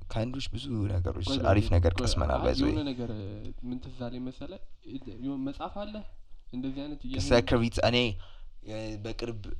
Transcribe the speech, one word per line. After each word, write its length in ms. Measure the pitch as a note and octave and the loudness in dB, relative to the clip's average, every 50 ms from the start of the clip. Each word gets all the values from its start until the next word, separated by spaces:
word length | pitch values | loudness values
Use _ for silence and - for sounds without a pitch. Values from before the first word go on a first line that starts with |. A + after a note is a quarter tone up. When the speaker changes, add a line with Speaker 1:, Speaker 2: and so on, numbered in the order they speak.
| - | -6
Speaker 1:
ከህንዶች 400 | - - A2+ A2+ B2+ C3 C#3 B2+ - | -4 -2 -2 -2 -2 -2 -4 -4 -4
ብዙ 160 | - A#2 C3+ C#3+ A#2+ G#2 G2 | -4 -4 -4 -2 -2 0 0
ነገሮች፣ 400 | G2+ F#2+ F#2 F2 C#2 - - F2+ - | 2 2 2 2 0 0 0 0 0
Speaker 2:
ቆይ፣ 100 | C4+ - - | 0 4 6
Speaker 1:
አሪፍ 220 | - G2 G#2 - | 6 6 6 6
Speaker 2:
ቆይ፣ 60 | - | 6
Speaker 1:
ነገር 200 | G#2 F2+ E2+ E2 | 6 6 6 6
Speaker 2:
ቆይ፣ 80 | - - | 4 4
Speaker 1:
ቀስመናል። 380 | A#2+ A2 - - D#2 D2 C2+ C2+ | 2 2 4 4 4 4 2 4
Speaker 2:
አይ፣ 60 | - | 4
Speaker 1:
by 80 | C2 | 4
the 120 | C2 - - | 4 4 4
way. 80 | D3+ | 4
Speaker 2:
የሆነ 120 | D3+ - D3 | 2 2 0
ነገር፣ 240 | - - B3+ A#2+ A#2 | -2 -2 -2 -4 -4
እ፣ 120 | A2 G#2 G2+ G2 G2+ G#2+ A2 - - - | -4 -4 -6 -6 -8 -8 -8 -8 -8 -6
ምን 160 | B2 B2 B2 B2+ | -6 -6 -6 -6
ትዝ 200 | - C3 B2 B2 | -8 -8 -8 -8
አለኝ 220 | B2 A#2+ B2 B2+ | -8 -6 -6 -6
መሰለህ? 380 | B2+ B2+ C3 - C#3 D#3+ - - - - - - - - B2+ C3 - A2+ - | -6 -8 -8 -8 -10 -10 -10 -10 -10 -10 -10 -12 -12 -10 -10 -10 -10 -10 -10
የሆነ 220 | A2+ B2+ C#3 C#3 C3 | -6 -6 -4 -4 -2
መጽሐፍ 320 | C3+ C#3 D3 - D#3 F#3 - | -4 -4 -4 -6 -8 -6 -6
አለ 180 | G3+ G#3 G#3+ G#3+ G#3+ G#3 - - - - - - - - - | -6 -8 -6 -8 -8 -10 -10 -12 -14 -14 -12 -14 -12 -10 -8
እንደዚህ 280 | - - C3+ C3+ C3+ C#3 | -6 -4 -4 -4 -4 -4
አይነት 200 | C#3+ D3 D3 - | -6 -6 -8 -6
Speaker 1:
ስለ 120 | - B2 | -6 -4
Speaker 2:
የህንድ 340 | C3 B2 - - B2 A#2 - | -2 0 4 6 6 6 6
Speaker 1:
ከሪትሳ 340 | - C3 A#2+ A#2 A#2 - - - | 6 4 4 4 2 2 2 2
እኔ፣ 140 | A#2 A#2+ B2 B2 A#2 G2 - - - - - - - - - - | 4 4 4 4 2 0 -4 -6 -10 -12 -12 -12 -12 -12 -12 -10
እ፣ 120 | G#2 G#2+ A2 A2 A2 A2 G#2 | -8 -6 -6 -6 -6 -8 -6
በቅርብ፣ 420 | G2+ A2+ A2 - A#2+ A#2 A2 G#2 - - - | -6 -6 -6 -6 -6 -6 -6 -6 -6 -6 -6